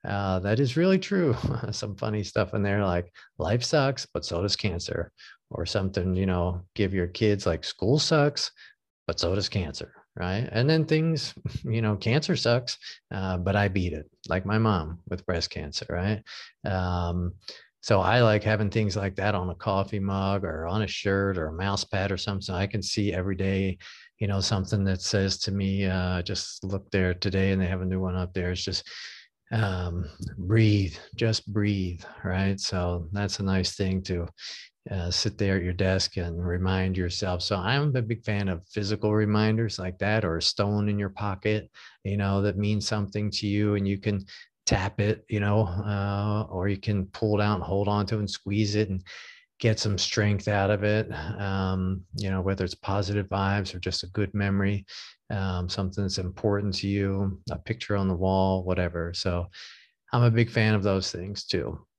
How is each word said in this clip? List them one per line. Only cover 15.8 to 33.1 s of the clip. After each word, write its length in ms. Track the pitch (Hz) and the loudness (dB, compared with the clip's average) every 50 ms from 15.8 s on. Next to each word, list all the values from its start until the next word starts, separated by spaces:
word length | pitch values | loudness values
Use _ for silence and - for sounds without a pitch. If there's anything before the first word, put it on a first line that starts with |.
| - - | -8 -6
right? 320 | 80 87 92 101 110 104 - - - - - - _ _ - | -4 -2 0 0 -2 -2 -6 -14 -16 -16 -18 -18 _ _ -4
Um, 720 | - 95 92 92 90 90 90 87 85 85 90 87 87 87 - _ - - - - _ _ _ - | -2 -2 0 0 0 0 0 0 0 0 -2 -2 -4 -6 -8 _ -18 -18 -18 -20 _ _ _ 0
so 140 | - 110 95 | 2 4 4
I 200 | 90 92 113 123 | 6 4 6 6
like 220 | 120 110 104 104 | 6 6 6 4
having 260 | - 107 107 101 107 98 | 4 2 2 2 2 0
things 280 | - 113 107 101 87 | 2 2 0 2 0
like 180 | 107 98 98 95 | -2 -2 -2 -2
that 220 | - 95 104 107 | 0 0 0 0
on 120 | 90 92 92 | 0 -2 -4
a 40 | 87 | -6
coffee 460 | - - 110 98 98 98 - - 101 | -4 -2 0 0 0 0 -2 -2 -2
mug 420 | 95 98 98 98 95 95 98 98 | -2 0 0 0 0 0 0 0
or 240 | 98 85 80 78 80 | -2 -4 -4 -4 -4
on 160 | 85 92 110 | -2 0 -2
a 60 | 107 92 | -2 -2
shirt 500 | - - - 101 98 98 98 98 95 90 | -4 -2 0 2 2 2 2 2 0 -2
or 100 | 80 76 | -2 -4
a 40 | |
mouse 320 | 80 85 95 98 98 101 - | -4 -2 -2 0 0 -2 -2
pad 260 | _ - 98 95 98 | _ -2 -2 0 0
or 60 | 98 | -2
something, 260 | 90 - 107 98 98 | -2 -2 -4 -4 -4
so 120 | - - 92 | -4 -4 -2
I 120 | 90 98 | -2 -2
can 160 | 98 - 104 | 0 -2 -4
see 300 | 90 - - 113 101 104 | -4 -2 -2 0 0 0
every 240 | - 92 92 98 98 | 0 0 -2 -2 -2
day, 420 | 95 95 95 98 95 98 95 90 - - - - - - - _ _ | 0 0 0 2 2 0 0 -2 -6 -12 -20 -20 -20 -20 -20 _ _
you 80 | 110 | -2
know, 140 | 101 101 98 | 0 0 0
something 420 | 92 - 113 95 95 - 110 101 95 | 0 0 0 0 0 0 0 0 2
that 160 | 98 92 92 | 2 0 0
says 380 | - - - 101 98 95 92 - | -2 0 0 2 2 2 0 -2
to 120 | - - | -4 -4
me, 320 | 98 98 98 98 98 98 98 | -2 0 0 0 0 0 0
uh, 360 | 92 92 92 90 90 92 90 | 0 0 0 0 0 0 -2
"Just 420 | 87 - 98 - - - - - - | -2 -4 -6 -6 -6 -10 -12 -10 -8
look 260 | 95 98 92 - _ | -6 -6 -6 -6 _
there 240 | - 98 92 90 87 | 0 2 2 2 2
today 380 | 90 - 104 90 95 95 95 | 0 -2 0 2 2 2 4
and 100 | 98 95 | 4 2
they 40 | 92 | 2
have 160 | 90 95 92 | 0 0 -2
a 40 | 92 | -2
new 140 | 92 95 92 | -2 -2 0
one 160 | 92 92 90 | -2 -2 0
up 180 | 92 90 90 - | -2 -2 -2 -2
there." 160 | 92 87 90 | -2 -2 -2
It's 140 | 90 90 - | -2 -2 -4
just, 240 | 98 92 - - - - - - - - - - _ _ _ _ _ | -4 -4 -6 -6 -8 -16 -14 -14 -16 -16 -18 -20 _ _ _ _ _
um, 520 | 120 110 104 98 92 92 90 90 85 90 87 78 - - 98 - - | 0 0 0 0 0 -2 -2 -2 -2 -4 -6 -6 -8 -10 -10 -10 -8
breathe, 600 | 98 90 90 107 113 113 107 104 101 98 87 - - - - - | -8 -2 2 4 6 6 6 6 4 2 0 -4 -10 -16 -16 -4
just 320 | - 117 113 110 - - - | 0 0 2 2 0 -4 -2
breathe, 500 | 101 107 101 104 101 98 92 90 87 80 - - - - - | -2 0 2 2 2 0 0 -2 -4 -8 -12 -18 -16 -8 -4
right? 340 | 92 92 92 95 98 98 98 | -2 0 2 2 2 0 0
So 500 | - - 98 92 90 87 87 87 82 82 | -4 -4 -2 0 0 0 -2 -2 -4 -4